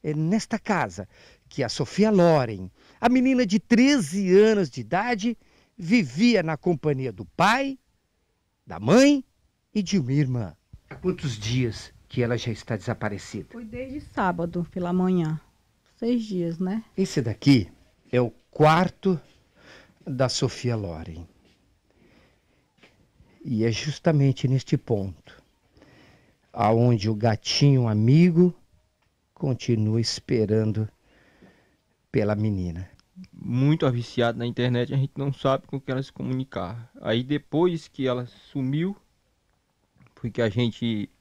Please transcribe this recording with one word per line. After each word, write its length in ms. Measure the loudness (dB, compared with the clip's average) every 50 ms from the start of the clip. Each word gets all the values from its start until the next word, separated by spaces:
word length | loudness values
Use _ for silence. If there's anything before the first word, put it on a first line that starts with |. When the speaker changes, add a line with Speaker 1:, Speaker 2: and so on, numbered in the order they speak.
| -4
Speaker 1:
eh, 100 | -4 -2
nesta 460 | -2 0 0 0 -2 -2 -4 -8 -8
casa 480 | _ -2 -2 -2 -2 -4 -6 -12 -14 -14 _ -20 -20 -20 -20 _ _
que 160 | _ -6 -4 -4
a 60 | -4
Sofia 420 | -2 -4 -6 -4 0 2 2 4
Loren, 580 | 6 6 6 6 6 4 2 -2 -6 -10 -10 -14 _ _ _ _ _ _
a 80 | 0
menina 380 | 2 4 4 4 4 4 2 2
de 120 | 2 2
treze 800 | -2 2 _ 6 6 6 6 6 2 0 -2 -4 -2 2 6 8
anos 320 | 8 8 8 4 2 0 -2
de 120 | -4 -10
idade, 560 | -8 -4 -2 -2 -2 -2 -4 -2 -2 -4 -6 -6 _ _ _ _ _ _ _
vivia 680 | -12 -2 2 2 2 2 0 0 2 4 4 4 4 2
na 140 | 0 -4
companhia 560 | -2 -2 -2 -2 0 0 -2 -2 -2 -4 -6 -8
do 100 | -10 -14
pai, 560 | -14 _ 2 2 4 4 2 0 -4 -6 -10 _ _ _ _ _ _ _ _ _ _ _ _ _ _ _ _ _
da 100 | -14 -12
mãe 460 | -6 2 4 6 8 8 6 4 2 -2 _ _ _ _ _ _ _ _ _ _
e 80 | -6
de 160 | -4 0 -2
uma 140 | -2 0 0
irmã. 420 | 0 0 0 0 -2 -4 -6 -8 -12 _ _ _ -20 -20 _ _
Há 60 | -20
quantos 440 | -6 -6 -6 -4 -4 -6 -8 -6 -6
dias 540 | -6 -4 -2 -2 -2 -2 -4 -8 -16 -20 _ -20 _ _
que 120 | -4 -4
ela 160 | -2 -2 -2
já 140 | -4 -4 -6
está 240 | -8 -8 -8 -8 -8
desaparecida? 720 | -6 -4 -6 -6 -4 -4 -6 -6 -8 -12 -12 -12 -12 -12 _
Speaker 2:
Foi 120 | -16 -16 -16
desde 380 | -14 -12 -12 -12 -10 -12 -12
sábado 680 | -14 -10 -6 -2 -2 -2 -2 -2 -6 -6 -4 -6 -8 -6
pela 220 | -6 -6 -4 -2
manhã. 480 | 0 0 0 2 2 0 0 -2 -4 -6 _ _ _ _ _ _ _ _ _ _ _
Seis 260 | _ -4 -2 -2 -2 -2
dias, 340 | -4 -4 -4 -4 -4 -4
né? 260 | -4 -4 -4 -4 -6 -8 _ _
Speaker 1:
Esse 240 | -4 -4 -2 -2 -2
daqui 480 | -2 -2 -6 0 4 4 4 4 4 -2 -12 _ _ _ _ _ _ _
é 80 | 0 0
o 120 | 0 0 -4 _ _ _
quarto 720 | _ 2 4 4 6 4 2 0 -4 _ -2 -2 -2 -2 -4 _ _ _ _ _ _ _ _ -20 -20 -20 -20 _ _ _ _
da 240 | -10 -2 -2 -2
Sofia 480 | -2 0 -2 -4 -4 -4 -4 -4 -4 -4
Loren. 520 | -4 -6 -8 -10 -10 -12 -14 -14 -14 -16 _ _ _ _ _ _ _ _ _ _ _ _ _ _ _ _ _ _ _ _ _ _ _ _ _ _ _ _ _ _ _ -20 _ _ _ _ _ _ _ -20 _ _ _ -8
E 180 | -6 -2 0 0
é 80 | 0
justamente 760 | 0 -2 -6 -8 -8 -2 _ 2 2 4 4 2 2 0 0
neste 300 | 0 0 0 0 -2 -4
ponto 680 | -4 _ -2 -2 -2 -2 -6 -10 -14 _ -20 -20 -20 _ _ _ _ _ _ _ _ -20 _ _ _ -20 _ _ _ _ _ _ _ _ _
aonde 560 | -4 0 2 2 4 4 4 4 2 2 0
o 60 | -2 -2
gatinho 760 | 0 2 0 0 0 _ -4 0 2 4 4 4 4 2
amigo 680 | 2 0 2 4 6 6 6 6 6 6 4 4 4 2 _ _ _ _ _ _ _ _ _ _ _ _ _ _ _ _
continua 680 | _ -4 -4 -4 -4 -2 -2 0 0 0 0 0 0
esperando 880 | -2 -4 -6 -10 _ -4 0 0 0 2 0 0 0 0 -2 -2 -4 -6 _ _ _ _ _ _ _ _ _ _ -20 -20 _ _ _ _ _ _ _ _ _ _ _ _
pela 240 | -2 -2 0 0 -2
menina. 540 | -2 -2 -2 -2 -4 -4 -6 -6 -8 -12 -14 -16 _ _ _ _ -20 -20 _
Speaker 3:
Muito 540 | -20 -14 -10 -6 -2 0 2 2 2 2 0
aviciado 540 | -2 -2 -2 -6 -6 -2 0 0 0 -2 -4
na 60 | -6
internet, 480 | -6 -4 -2 -2 0 0 -2 -2 -2 -2
a 40 |
gente 160 | -2 -2 -4 _
não 160 | -6 -6 -6
sabe 360 | -6 -2 0 0 0 0 -4
com 100 | -10 -12
o 40 | -10
que 100 | _ -6
ela 100 | -6 -6
se 100 | -6 -8
comunicar. 800 | _ -10 -8 -6 -6 -6 -6 _ -8 -8 -8 -8 -10 -14 -16 -18 _ -10
Aí 240 | -4 -2 -2 -2 -2
depois 640 | -4 -6 -6 -6 _ -2 0 0 0 -2 -4 -10
que 200 | -14 _ -4 -4
ela 180 | -2 -2 -4 -6
sumiu, 720 | -10 -16 -20 _ -10 -8 -6 -4 -4 -2 -2 -4 -4 -6 -10 _ _ _ _ _ _ _ _ _ _ _ _ _ _ _ _ _ _ _ _ -20 _ _
foi 160 | -12 -12 -8
que 100 | -4 -2
a 80 | -2 0
gente 600 | 0 0 -2 -2 -2 -4 -4 -4 -4 -4 -6 -8 _ _